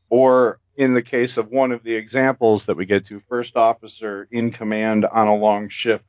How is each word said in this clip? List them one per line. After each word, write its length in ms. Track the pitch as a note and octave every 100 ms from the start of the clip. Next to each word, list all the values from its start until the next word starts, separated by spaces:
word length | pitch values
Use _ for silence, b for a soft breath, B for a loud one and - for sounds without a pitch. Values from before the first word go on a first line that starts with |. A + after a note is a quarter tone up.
| _
or 500 | A#2+ C3 B2+ A#2+ - _ -
in 160 | C3+
the 100 | B2
case 360 | A#2 B2 B2 A#2+
of 100 | G#2+
one 240 | C3 B2+
of 100 | A#2+
the 120 | A#2
examples 720 | A2+ A2 B2 C3 C3 A#2 G#2+ -
that 100 | E2
we 80 |
get 220 | F#2+ G2 F#2
to, 120 | G2+
first 380 | - B2 A#2+ A#2+
officer 720 | A2+ A#2 A2 - A2 G2 G2
in 220 | A#2+ A#2
command 540 | A2+ G#2+ G#2+ A2 G#2+ G#2
on 200 | A2+ G#2+
a 80 |
long 360 | G#2 G#2+ G#2 G#2
shift 360 | - A#2 G#2+